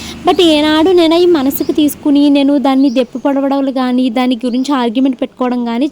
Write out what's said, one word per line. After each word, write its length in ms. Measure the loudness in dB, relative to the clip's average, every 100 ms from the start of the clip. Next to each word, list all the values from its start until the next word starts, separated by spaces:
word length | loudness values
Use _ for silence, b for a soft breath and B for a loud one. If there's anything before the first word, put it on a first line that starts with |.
| B B -2
But 140 | 2
ఏనాడు 480 | 2 2 2 2 2
నేను 260 | 2 2 2
ఈ 100 | 2
మనసుకు 460 | 2 0 -4 -4
తీసుకుని 580 | 0 -2 -2 0 2 2
నేను 280 | 2 2 2
దాన్ని 320 | 0 2 0
దెప్పి 300 | 0 -4 -4
పొడవడాలు 520 | -2 -2 -2 -2 -2
కానీ 380 | -2 -2 0 -2
దాని 260 | 0 -2 -2 -4
గురించి 300 | -4 -2 -2
ఆర్గ్యుమెంట్ 460 | 0 0 -2 -2
పెట్టుకోవడం 440 | -6 -4 -4 -2 -4
కానీ 200 | -4 -4